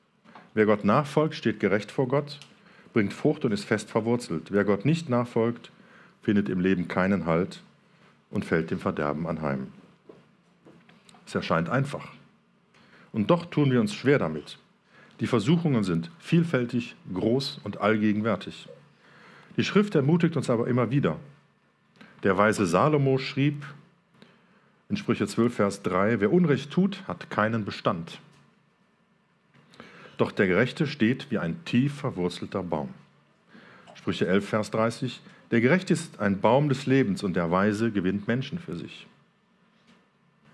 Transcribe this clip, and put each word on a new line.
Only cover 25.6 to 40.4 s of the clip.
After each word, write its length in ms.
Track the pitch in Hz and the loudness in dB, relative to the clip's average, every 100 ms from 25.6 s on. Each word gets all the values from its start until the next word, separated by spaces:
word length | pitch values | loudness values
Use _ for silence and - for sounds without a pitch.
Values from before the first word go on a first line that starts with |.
| 101 98 | -2 0
drei: 380 | 92 90 104 113 | -2 0 2 2
„Wer 120 | 107 | 2
Unrecht 380 | 175 165 143 - | 4 4 0 -2
tut, 320 | 180 190 - - | 0 0 -2 -10
hat 200 | 90 - | -12 -6
keinen 360 | - 107 117 | -2 0 0
Bestand. 560 | 104 - 127 90 82 - - _ _ _ _ _ _ _ _ _ _ _ _ _ _ - - - - - | -6 -4 -2 -2 -6 -16 -20 _ _ _ _ _ _ _ _ _ _ _ _ _ _ -20 -20 -20 -10 -4
Doch 140 | 113 | -2
der 160 | - 95 | 2 4
Gerechte 400 | 90 139 - 147 | 4 2 0 -2
steht 440 | - 110 131 - | 2 0 0 -4
wie 80 | 101 | -4
ein 260 | 85 82 | -4 -6
tief 280 | - 120 143 | -2 0 0
verwurzelter 680 | - 127 90 87 - - 98 | -2 -6 -2 -4 -4 -8 -6
Baum.“ 320 | 87 78 67 - - _ _ _ _ - - - - - | -4 -4 -6 -12 -20 _ _ _ _ -20 -20 -20 -20 -10
Sprüche 320 | - 87 87 | -6 -2 2
elf, 200 | 98 101 | 0 2
Vers 220 | 110 101 | -2 -2
dreißig: 500 | 113 113 - 127 - - - - | 0 -2 -2 -8 -10 -20 -16 -2
„Der 100 | 117 | 2
Gerechte 320 | 123 185 185 | 4 4 2
ist 280 | 165 - - | -2 -2 -4
ein 200 | 104 95 | -2 2
Baum 280 | 110 131 147 | 4 4 4
des 180 | 127 127 | 0 2
Lebens 380 | 135 107 92 | 2 2 0
und 100 | 101 | -2
der 160 | 87 82 | -2 2
Weise 400 | 90 104 101 117 | 2 2 2 0
gewinnt 380 | 101 90 101 113 | 0 0 -2 -2
Menschen 320 | 123 131 87 | -4 -4 -10
für 160 | - 85 | -10 -10
sich.“ 320 | - - - _ _ _ _ _ _ _ _ _ _ _ _ _ | -12 -16 -20 _ _ _ _ _ _ _ _ _ _ _ _ _